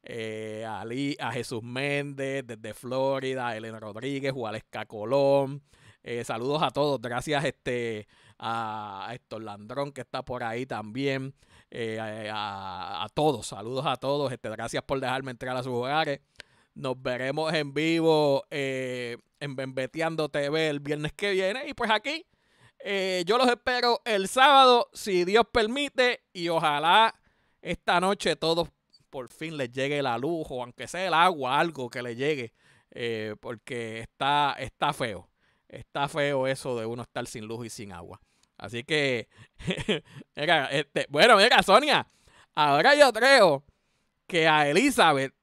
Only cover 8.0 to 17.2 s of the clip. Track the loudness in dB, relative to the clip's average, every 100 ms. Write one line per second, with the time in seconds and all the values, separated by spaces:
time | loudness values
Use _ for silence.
8 | -12 _ _ _ -6 -6 -6 -8 -10 -12
9 | -12 -14 _ -12 -12 -14 -10 -8 -8 -8
10 | -10 -10 -8 -6 -6 -6 -6 -8 -8 -4
11 | -4 -4 -8 -14 _ _ _ -8 -6 -6
12 | -8 -8 -8 -6 -6 -8 -10 -10 -10 -8
13 | -6 0 0 0 -6 -12 -8 -4 -4 -4
14 | -4 -2 -2 -6 -10 -8 -6 -6 -4 -4
15 | -2 -4 -6 -10 -6 -6 -4 -4 -2 0
16 | -2 -4 _ _ -20 _ _ -8 -6 -4
17 | -4 -4